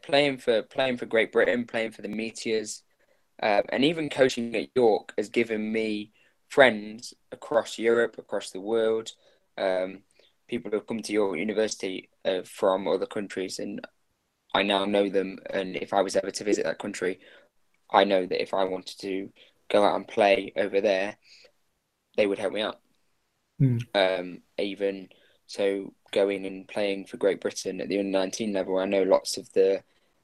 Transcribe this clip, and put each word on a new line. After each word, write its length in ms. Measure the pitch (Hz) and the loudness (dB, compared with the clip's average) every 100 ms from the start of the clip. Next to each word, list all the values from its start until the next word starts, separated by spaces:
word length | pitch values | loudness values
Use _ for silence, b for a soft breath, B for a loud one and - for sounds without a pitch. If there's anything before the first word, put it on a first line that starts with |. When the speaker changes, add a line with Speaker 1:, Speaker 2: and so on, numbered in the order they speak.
Speaker 1:
playing 360 | - 139 143 127 | 0 2 2 0
for, 240 | - 110 | 0 0
playing 360 | - - 131 123 | 0 -2 -2 -2
for 80 | 110 | 0
Great 260 | 110 104 | 0 2
Britain, 340 | - 98 120 120 | 2 2 2 -2
playing 260 | 117 113 | -4 -6
for 100 | 110 | -8
the 60 | 104 | -8
Meteors, 760 | 107 113 - 117 110 104 - _ _ _ _ _ - | -6 -6 -6 -4 -2 -4 -12 _ _ _ _ _ -4
uh, 200 | 110 101 - | 2 2 2
and 160 | 113 | 2
even 240 | 139 165 147 | 2 0 -4
coaching 460 | - 131 123 117 113 | 2 2 2 -4 -4
at 140 | 73 | -2
York 400 | 127 117 101 - - | 2 4 2 -2 -6
has 120 | 107 | -2
given 440 | 120 117 107 107 | 0 0 -2 -2
me 400 | 110 110 104 104 b b b - | -2 -2 -4 -8 b b b -2
friends 680 | - 127 107 107 110 - - - | 6 8 6 -8 -14 -16 -20 -20
across 460 | - - 147 104 - | -16 0 0 0 -2
Europe, 380 | 113 117 117 - | 2 2 2 -4
across 320 | - 104 - | -8 -8 -8
the 100 | 95 | -10
world. 520 | 101 113 110 110 110 - b b b - | -2 0 2 0 -4 -16 b b b -4
Um, 460 | 98 92 92 95 _ b b b - | -2 -2 -4 -8 _ b b b -10
people 220 | 120 104 | -8 -4
who 60 | 104 | -4
have 100 | - | -4
come 160 | 113 | -8
to 100 | 104 | -2
York 240 | 104 101 82 | 0 0 -2
University, 720 | 107 104 107 - 95 92 - _ | -2 0 0 -2 -6 -8 -12 _
uh, 180 | 92 92 | -2 -2
from 420 | - - 101 95 95 | -4 0 2 2 2
other 200 | 92 98 | 0 0
countries, 520 | 107 101 - 92 - | -6 -6 -6 -6 -6
and 220 | 107 101 - _ _ _ _ _ _ | -8 -8 -12 _ _ _ _ _ _
I 80 | 92 | 0
now 220 | 101 98 | 2 2
know 240 | 98 101 101 | 2 2 4
them. 320 | 95 95 95 - | 2 -2 -6 -6
And 240 | 98 92 | -4 -4
if 180 | 87 - | -6 0
I 100 | 98 | 2
was 120 | 95 | 2
ever 160 | 98 95 | 0 -2
to 140 | - | -4
visit 200 | 104 - - | -2 0 0
that 120 | - | -4
country, 400 | 104 98 90 95 B B B _ _ _ - | -6 -4 -4 -6 B B B _ _ _ 0
I 140 | 104 | 4
know 200 | 98 95 | 4 4
that 160 | 92 92 | 0 -2
if 140 | 95 | -2
I 80 | 95 | -2
wanted 340 | 95 92 - - | -2 -4 -10 -10
to 320 | 98 95 98 _ b b - | -6 -6 -8 _ b b 0
go 160 | 104 | 4
out 120 | 101 90 | 4 2
and 100 | 95 | -4
play 460 | - 101 98 98 - | 2 4 4 0 -2
over 240 | 98 98 | 0 2
there, 360 | 104 95 101 - b b b _ _ _ _ _ _ - | 2 2 -2 -8 b b b _ _ _ _ _ _ 0
they 120 | 104 | 2
would 100 | 98 | 2
help 140 | 98 | -2
me 100 | 101 | -2
out. 180 | 101 - _ _ _ _ _ _ _ - | -4 -6 _ _ _ _ _ _ _ 0
Speaker 2:
Hmm. 200 | 135 120 117 | 2 2 -2
Speaker 1:
Um, 480 | 101 92 92 90 87 _ - | 0 2 0 -6 -12 _ -6
even 520 | 101 95 98 98 92 b b b - | -6 -2 -4 -4 -12 b b b -14
so, 440 | - 101 98 98 _ - | -2 0 0 -6 _ -4
going 340 | - 98 98 95 | 0 0 0 -6
and 200 | 95 92 | -10 -10
playing 380 | 110 101 98 95 | -4 -2 -4 -8
for 100 | - | 0
Great 240 | 98 85 | 0 2
Britain 400 | 104 - 98 92 | -4 -6 -8 -6
at 80 | - | -2
the 100 | 98 | -2
under 120 | 98 | 0
nineteen 420 | 95 95 - 110 | 0 -2 -2 -4
level, 260 | 98 92 92 | -2 -2 0
I 60 | |
know 180 | 98 98 | 2 2
lots 340 | 92 95 - - | 4 4 2 -10
of 160 | - | -4
the 300 | - 95 98 _ _ _ _ | 2 4 2 _ _ _ _